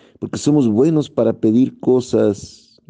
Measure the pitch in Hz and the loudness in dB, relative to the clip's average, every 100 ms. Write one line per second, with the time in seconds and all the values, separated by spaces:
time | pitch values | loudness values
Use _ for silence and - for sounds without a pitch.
0 | _ - - - 147 147 120 107 156 156 | _ -14 -12 -6 0 2 2 2 2 0
1 | - - 113 113 113 117 131 - - 127 | -2 -2 -2 0 0 2 0 -2 0 0
2 | 123 110 107 101 - - _ _ | 0 0 0 -2 -10 -20 _ _